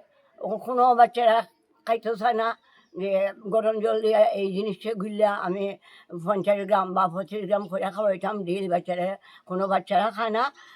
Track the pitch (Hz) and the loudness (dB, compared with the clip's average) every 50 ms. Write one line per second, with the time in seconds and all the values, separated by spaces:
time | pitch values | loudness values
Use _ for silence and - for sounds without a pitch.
0 | - _ _ _ _ _ _ - - 185 214 208 - 226 254 247 247 254 247 233 | 0 _ _ _ _ _ _ -10 -8 -6 -6 -6 -6 -2 2 4 4 6 6 6
1 | 240 226 233 240 240 226 220 226 - - _ _ _ _ _ _ - - 226 233 | 6 4 4 4 4 4 4 4 2 -2 _ _ _ _ _ _ -4 -2 -2 -2
2 | - 214 233 190 214 240 233 220 226 226 226 - _ _ _ _ _ _ - - | -2 -4 -4 -2 0 0 0 0 0 -2 -4 -6 _ _ _ _ _ _ -12 -8
3 | 185 196 196 190 196 196 196 226 226 202 185 220 220 220 220 220 208 226 220 220 | -4 -2 0 0 0 0 -4 -6 -6 -2 0 0 2 0 0 0 0 0 0 0
4 | 220 214 220 214 214 - - 202 196 196 185 185 208 220 185 - - 214 233 208 | 2 4 4 6 6 4 4 0 -2 -2 -2 -2 -2 -4 -4 -6 -6 -6 -6 -4
5 | 185 214 208 208 214 208 202 202 190 185 180 202 196 196 202 214 _ - - - | -6 -6 -2 2 2 2 2 2 -2 -4 -4 -4 -4 -6 -6 -10 _ -20 -20 -20
6 | - - - 175 165 175 208 196 170 196 202 202 202 190 208 196 185 185 180 190 | -20 -16 -14 -6 -4 -2 -2 0 2 0 0 0 0 0 0 0 0 0 0 0
7 | 190 180 165 185 196 - 202 214 202 180 208 196 208 175 175 190 190 190 175 190 | 0 0 0 -4 -8 -8 -8 -8 -4 -2 -2 -2 -2 -4 -6 -4 -4 -4 -4 -2
8 | 214 208 190 180 196 196 214 208 190 170 175 196 196 185 175 180 175 - 175 180 | 0 0 0 0 -2 -6 -4 -4 -4 -4 -4 -4 -2 0 -2 -2 -2 -2 -4 -4
9 | 175 190 196 - _ - - - _ - 180 185 196 196 190 180 175 - 202 180 | -4 -4 -4 -8 _ -20 -20 -20 _ -6 -4 -2 -2 0 0 -2 -2 0 0 0
10 | 202 226 196 208 233 226 214 220 247 285 - - - - - | 0 0 -2 -4 -4 -2 0 0 0 -2 -4 -8 -20 -20 -20